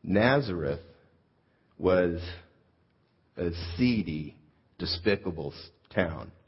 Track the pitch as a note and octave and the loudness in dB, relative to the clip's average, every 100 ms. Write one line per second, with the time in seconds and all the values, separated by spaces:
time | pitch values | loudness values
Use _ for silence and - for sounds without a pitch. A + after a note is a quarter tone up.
0 | E2+ G2 A#2+ C#3 A#2+ F2 C#2+ D2 - - | 2 4 4 4 0 -4 -4 -4 -10 -20
1 | _ _ _ _ _ _ _ - F2+ F#2 | _ _ _ _ _ _ _ -2 4 4
2 | F2+ E2 E2+ - - _ _ _ _ _ | 4 0 -8 -14 -20 _ _ _ _ _
3 | _ _ _ - F2 E2+ - F2+ B2 A2+ | _ _ _ -6 -4 -4 -8 2 2 2
4 | E2 D2+ D2+ - _ _ _ - E2+ E2+ | 0 -6 -8 -14 _ _ _ -8 -6 0
5 | G2 G2+ F#2 D#2+ C#2+ - - _ _ G#2 | 2 0 -2 -6 -10 -10 -20 _ _ 0
6 | F2 D#2 G#1+ - | 0 -2 -14 -18